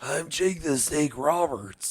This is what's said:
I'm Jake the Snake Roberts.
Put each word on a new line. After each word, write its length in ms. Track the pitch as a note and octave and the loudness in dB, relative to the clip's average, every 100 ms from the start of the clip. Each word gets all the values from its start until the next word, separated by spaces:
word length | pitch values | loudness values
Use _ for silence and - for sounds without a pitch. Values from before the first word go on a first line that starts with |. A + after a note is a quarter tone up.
I'm 260 | - C#3+ E3 | -2 -4 -4
Jake 340 | - F#3 F3+ | 0 0 0
the 160 | D#3+ C3+ | 0 0
Snake 380 | - D3+ D3 B2+ | 2 2 0 2
Roberts. 720 | C#3 E3+ E3+ B2 G2 - - | 2 4 2 0 -8 -12 -12